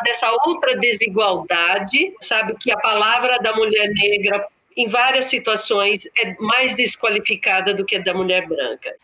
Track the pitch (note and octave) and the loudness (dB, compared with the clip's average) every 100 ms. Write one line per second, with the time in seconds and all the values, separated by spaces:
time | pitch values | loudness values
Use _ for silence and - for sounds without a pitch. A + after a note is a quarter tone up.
0 | A#3+ A#3 A#3 A#3 E4+ E4+ B3+ G3+ A#3+ G#3 | 0 0 0 2 2 0 0 2 0 0
1 | G#3 F#3+ G#3 F3+ E3 F3 E3+ G3 G3 C4+ | 0 2 2 0 0 0 2 0 0 0
2 | F#4+ - - A3 G#3+ A3 B3 G#3 A3+ G#3 | -2 -4 -4 -2 -2 -4 -2 0 0 2
3 | G#3+ A#3+ B3+ B3 A3 A3 A3 G#3+ G#3 G#3 | 2 2 2 0 0 2 2 2 2 2
4 | G3+ G3+ G3 G3+ - _ _ - A3+ A#3+ | 2 2 0 -2 -4 _ _ -4 0 2
5 | B3+ C4+ C4 A#3+ A3 G#3+ - G#3 G3+ G#3 | 2 2 0 -2 -2 -2 0 0 2 0
6 | - - G#3+ F#3 G#3+ A#3+ C4 G#3 A#3 - | -2 -2 -2 -4 0 2 0 0 -2 0
7 | A#3 G#3 - G#3 G#3+ F#3+ G3 F#3+ G3 G3 | -2 0 -2 -2 0 0 0 -2 -2 -2
8 | F3+ F#3 F#3 F#3 E3 D3+ B2+ A2+ - - | -2 -2 0 0 0 -4 -4 -6 -10 -14